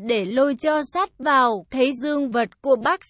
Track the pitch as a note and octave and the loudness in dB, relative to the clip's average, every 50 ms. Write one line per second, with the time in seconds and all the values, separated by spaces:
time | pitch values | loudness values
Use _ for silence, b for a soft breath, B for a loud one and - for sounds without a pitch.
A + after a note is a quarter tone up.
0 | G3+ A#3 A#3 G#3+ F#3 F#3 A#3 C4 C#4 C#4+ C4+ - D4+ D#4 D4+ D4+ C#4+ - - F4 | -4 -2 -2 -2 -2 -2 0 2 2 2 0 -2 -2 0 0 0 -2 -4 -2 -4
1 | G4 F#4+ _ - B3+ D4+ C#4 C4 B3 A#3+ A3 F#3+ E3+ _ - C4 B3+ C#4 C4+ A#3+ | -4 -4 _ -6 -2 2 4 4 4 2 0 -2 -8 _ 0 0 0 0 0 -4
2 | C4+ D4+ D4 C#4+ C#4 B3 G#3+ A#3+ A3+ - _ _ - C#4 C4 A3 - D#4 F#4 G4 | -4 -4 -2 -2 -2 -2 -2 -2 -2 -2 _ _ 2 2 2 2 2 -2 -2 -2
3 | - | -4